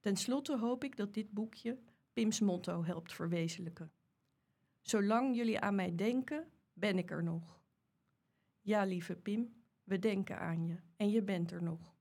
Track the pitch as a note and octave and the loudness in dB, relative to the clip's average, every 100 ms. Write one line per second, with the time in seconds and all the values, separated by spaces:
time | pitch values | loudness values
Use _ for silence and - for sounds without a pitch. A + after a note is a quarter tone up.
0 | G#3 G3 - C4 C#4 C4+ A#3 B3 C#4 - | 0 0 2 -2 0 0 0 0 -4 -4
1 | G3+ G#3 G#3+ G3+ A3 - A3+ B3+ - _ | -4 -4 -4 -4 -6 -6 -6 -6 -12 _
2 | _ - A3 G#3+ G3+ F3+ F#3 F3 E3 E3 | _ 0 2 4 4 2 0 -2 -2 -4
3 | E3 - E3+ E3+ E3 E3 E3+ E3 D#3+ _ | -6 -6 -2 0 0 -2 -10 -10 -16 _
4 | _ _ _ _ _ _ _ _ - A3 | _ _ _ _ _ _ _ _ 0 2
5 | G3 A3+ C4+ A#3+ A#3 G#3+ G3+ G3 F3+ E3+ | 4 4 4 2 2 2 2 2 2 2
6 | G#3 B3 C4 D4+ D#4+ _ _ - G3+ F#3 | 2 2 0 -4 -6 _ _ -2 2 2
7 | F3+ D3+ E3 E3 E3 - _ _ _ _ | 0 -2 -2 -2 -6 -18 _ _ _ _
8 | _ _ _ _ _ _ G3+ G#3 G3 F3+ | _ _ _ _ _ _ 0 2 2 -2
9 | E3+ F3 - G#3 A#3 - _ _ - F#3+ | -4 -6 -2 -2 -2 -6 _ _ -4 0
10 | G#3+ G3 G3 - E3 E3 E3 E3+ - _ | 2 0 -2 -4 -2 -2 -2 -4 -10 _
11 | G#3 A3 G3+ F#3 E3+ F3 E3+ E3 E3+ _ | 2 2 2 -2 -2 -2 -4 -4 -10 _